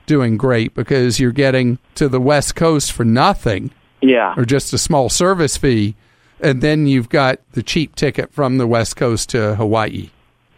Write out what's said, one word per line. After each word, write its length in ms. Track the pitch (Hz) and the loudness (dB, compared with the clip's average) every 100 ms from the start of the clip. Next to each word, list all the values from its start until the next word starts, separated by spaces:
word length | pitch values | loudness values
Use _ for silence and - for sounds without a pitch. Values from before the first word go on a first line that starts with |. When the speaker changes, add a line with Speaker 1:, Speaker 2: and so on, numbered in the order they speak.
| - | 0
Speaker 1:
doing 320 | 147 120 110 | 2 2 0
great 360 | 131 117 113 | 0 0 -2
because 460 | - 113 139 123 107 | -4 -2 0 0 0
you're 120 | 123 | 0
getting 480 | 123 135 131 123 127 _ - | 2 2 2 0 -2 _ -2
to 120 | 147 | 0
the 100 | 127 | 2
West 360 | 127 147 - - | 2 2 0 0
Coast 360 | 165 151 - | 0 0 -2
for 140 | - 113 | -2 2
nothing. 680 | 117 180 196 120 98 110 - _ _ | 2 2 0 -2 -4 -6 -14 _ _
Speaker 2:
Yeah. 320 | 131 120 98 98 | 2 2 0 -2
Speaker 1:
Or 80 | |
just 300 | 120 135 - | -2 -2 -2
a 40 | 127 | -4
small 300 | - 151 120 | 0 0 0
service 460 | - 180 185 143 - | 0 0 0 -2 0
fee. 400 | 143 113 104 - _ _ _ - | 0 2 0 -4 _ _ _ -4
And 200 | 151 131 | -2 0
then 240 | 151 151 143 | 0 2 2
you've 200 | 135 113 | 0 0
got 320 | 156 131 135 _ | 0 0 -2 _
the 100 | 127 | -8
cheap 320 | - 175 147 - | -4 -2 -4 -4
ticket 380 | 143 - - | -4 -2 -6
from 240 | - 131 131 | -4 -2 0
the 100 | 120 | 0
West 300 | 117 107 - | 0 -2 -2
Coast 320 | 123 110 - | -2 -2 -4
to 260 | 120 107 107 | -2 -2 -2
Hawaii. 540 | 110 110 107 101 92 _ _ _ _ | 0 0 -2 -6 -12 _ _ _ _